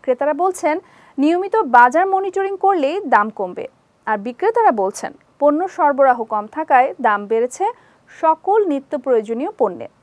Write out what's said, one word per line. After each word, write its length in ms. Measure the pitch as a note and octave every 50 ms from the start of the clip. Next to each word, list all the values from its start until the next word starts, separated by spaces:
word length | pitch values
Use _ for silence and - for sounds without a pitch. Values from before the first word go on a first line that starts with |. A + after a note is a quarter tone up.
ক্রেতারা 320 | - C4+ B3+ B3 C#4 D4 D4+ C#4+
বলছেন, 340 | F4 F#4+ F#4 - - D4+ D4+ F#4 - _ _ _ _ _ _ -
নিয়মিত 380 | C4+ D4+ E4+ F4+ G4 G4+ -
বাজার 500 | A4 G#4 C4 A#3 A#3+ A#3+ B3+ B3 E4 F#4+
মনিটরিং 480 | G4 F#4+ F#4+ G4 G4 F#4 F#4+ G4 G4 G4+
করলেই 400 | F#4+ - F#4+ G4 F4 C4+ C4+ E4 G4+ G#4 C#4 A#3
দাম 160 | G#3 G#3 A3
কমবে। 360 | - - G3 F3+ F3 - - - _ _ _ _ _ _ _
আর 100 | A3 A3 G#3
বিক্রেতারা 540 | G3 B3 A#3+ - F4 G#4+ A4+ A#4+ A4+ G4+ C4 G#3+
বলছেন, 300 | F#3+ F#3+ G#3 - - - - - _ _ _ _
পণ্য 220 | C#4+ D4 D4 D#4 F#4 F#4
সরবরাহ 500 | - - E4 D4 C#4+ C4 C#4 C4 B3 A#3 A3
কম 200 | - A3 G#3 G#3
থাকায় 420 | G#3+ - G#3 G#3+ - D4 B3 B3+ - F#4 -
দাম 200 | B3 A3+ G#3 G3+ G#3
বেড়েছে 380 | G3+ A3+ A3+ A#3+ B3 - - F#4 A4 A#4+ _ _ _ _ _ _ _ - -
সকল 380 | - D#4+ D#4+ - - F#4+ G4+ A4+ G#4
নিত্য 280 | F4+ C#4+ C4+ C#4 _ - C#4+
প্রয়োজনীয় 520 | - C4+ B3 A3+ G#3+ G#3+ A3+ A#3 C#4+ G4 G#4+ -
পণ্যের। 340 | B3 G3+ F3 C#3 A#2 - _ _